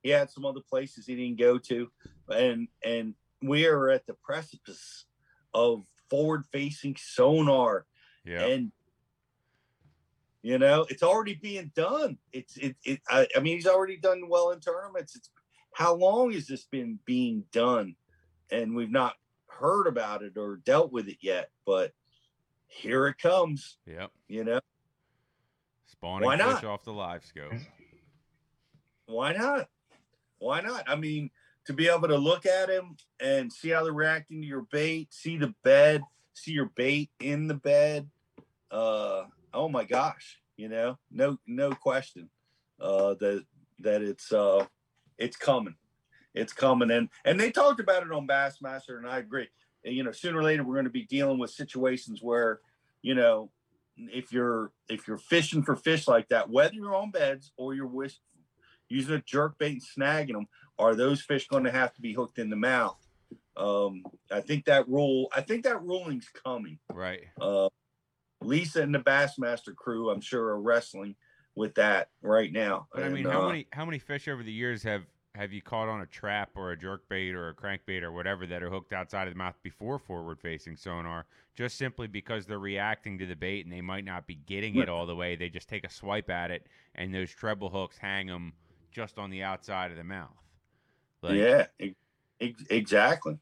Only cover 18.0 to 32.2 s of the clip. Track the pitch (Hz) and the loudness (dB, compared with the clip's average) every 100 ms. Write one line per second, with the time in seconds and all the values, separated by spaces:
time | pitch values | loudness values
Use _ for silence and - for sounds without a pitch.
18 | _ _ _ _ _ 120 110 117 113 131 | _ _ _ _ _ -4 -2 -4 0 0
19 | 127 - _ _ _ - 147 202 185 117 | 0 -4 _ _ _ -2 2 4 2 0
20 | 107 104 104 95 104 95 - 143 160 123 | -4 -6 -8 -8 -8 -4 2 4 4 -2
21 | 98 85 92 90 80 _ - 95 90 _ | -8 -6 -2 -2 -4 _ 0 2 0 _
22 | _ _ _ _ _ _ _ - 110 131 | _ _ _ _ _ _ _ -12 -2 0
23 | 139 143 175 185 170 143 - - - 82 | 0 2 2 4 2 -2 -8 -20 -16 -12
24 | 95 _ _ 107 113 120 _ _ _ _ | -12 _ _ -8 -2 -2 _ _ _ _
25 | _ _ _ _ _ _ _ _ _ _ | _ _ _ _ _ _ _ _ _ _
26 | 85 95 117 151 226 262 110 104 - 104 | -8 -2 0 2 2 0 -4 -8 -10 -8
27 | 90 87 - 76 73 113 147 _ _ _ | -8 -8 -14 -16 -12 -12 -14 _ _ _
28 | _ _ _ _ _ _ _ _ _ _ | _ _ _ _ _ _ _ _ _ _
29 | - 113 139 185 247 285 - _ _ _ | -8 -2 -2 0 0 0 -4 _ _ _
30 | _ _ _ _ 113 156 185 240 127 147 | _ _ _ _ -4 -4 -4 -8 -4 -4
31 | 156 151 147 _ _ _ - 139 165 170 | -4 -6 -8 _ _ _ -10 2 4 4
32 | 160 143 | 4 4